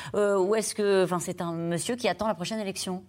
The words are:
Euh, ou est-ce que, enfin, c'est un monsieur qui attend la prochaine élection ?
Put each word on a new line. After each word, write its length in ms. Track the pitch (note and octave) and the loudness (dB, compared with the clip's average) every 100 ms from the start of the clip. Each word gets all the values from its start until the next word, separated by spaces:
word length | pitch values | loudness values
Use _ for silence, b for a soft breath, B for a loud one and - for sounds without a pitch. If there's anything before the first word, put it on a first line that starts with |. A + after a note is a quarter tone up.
| B | B
Euh, 240 | G3+ G3+ G3 | 0 4 4
ou 160 | F#3 | 4
est-ce 200 | A3 G#3 | 2 0
que, 300 | - G3+ G3 | 0 4 4
enfin, 140 | F3+ F3+ | 4 0
c'est 220 | F#3 F3 | -2 -6
un 100 | E3+ | -4
monsieur 420 | E3 E3+ E3+ - | -2 -2 -2 -2
qui 140 | A#3+ G#3+ | -2 0
attend 180 | F3 G#3+ | 0 -2
la 80 | |
prochaine 240 | E3+ F3 A3 | -2 -4 -4
élection ? 440 | G3 F#3+ F#3+ F#3 | -6 -6 -6 -8